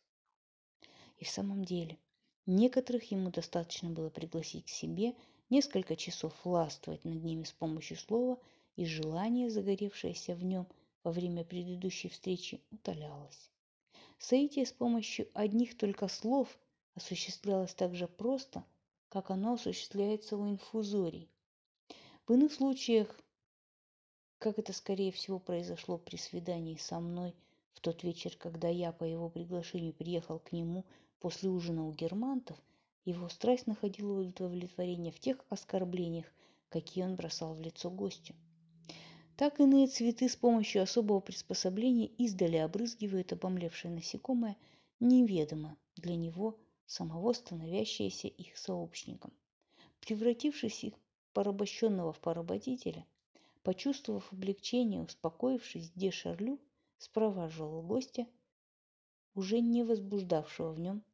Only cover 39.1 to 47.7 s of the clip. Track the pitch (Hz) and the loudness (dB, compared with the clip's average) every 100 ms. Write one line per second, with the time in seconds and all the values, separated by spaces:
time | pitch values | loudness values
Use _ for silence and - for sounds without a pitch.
39.1 | - - - 285 294 285 269 269 - 240 | -20 -14 0 2 8 10 10 8 6 2
40.1 | 233 254 - 240 226 214 202 190 240 208 | 4 2 4 6 6 4 2 4 4 4
41.1 | 202 190 190 - 185 190 190 247 240 214 | 4 0 -8 -6 -2 0 2 4 4 4
42.1 | - 240 185 175 165 160 196 233 - 208 | 2 0 4 4 4 2 0 -2 -2 -2
43.1 | 190 180 175 185 185 170 - 175 170 - | 0 -2 -2 -2 -2 -2 -6 -6 -6 -6
44.1 | - - 247 226 202 - - _ - 240 | -6 0 0 0 -4 -12 -20 _ 2 8
45.1 | 254 233 185 151 156 156 151 _ - 170 | 10 8 6 2 -2 -8 -12 _ -8 -4
46.1 | 170 165 165 214 220 _ _ - - 170 | -2 -2 -2 -4 -4 _ _ -14 -8 -6
47.1 | 160 208 240 - 170 160 | -2 0 0 -4 -8 -4